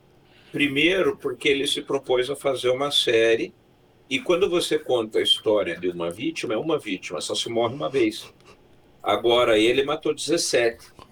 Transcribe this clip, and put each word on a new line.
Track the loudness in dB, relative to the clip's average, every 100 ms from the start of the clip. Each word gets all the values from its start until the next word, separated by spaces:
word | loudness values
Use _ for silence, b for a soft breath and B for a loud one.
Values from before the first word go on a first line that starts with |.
| _ _ _ b b
Primeiro, | -2 0 2 2 2 0 -2
porque | -6 -2 0
ele | 0 0
se | -4
propôs | -4 -4 0 0 0
a | -2
fazer | -2 0 0
uma | 0 0
série, | 0 2 4 4 2 -2 -12 _ _ _ _ -6
e | -4
quando | 0 2 2
você | 0 0 -2
conta | 0 -2 0 0
a |
história | 2 0 2 2 0 -4
de | -4
uma | -4 -6
vítima, | -4 -6 -6 -4
é | -4
uma | -2 -4
vítima, | -4 -8 -8 -8
só | -6
se | -4 -2
morre | -2 -2
uma | -2 -2
vez. | 0 0 -2 -12 -20 -20 -20 _ _ _ _
Agora, | -2 0 4 4 4 4
ele | 4 2
matou | 0 -2 -4
dezessete. | -4 -2 0 2 2 2 -2 -14 -20 -2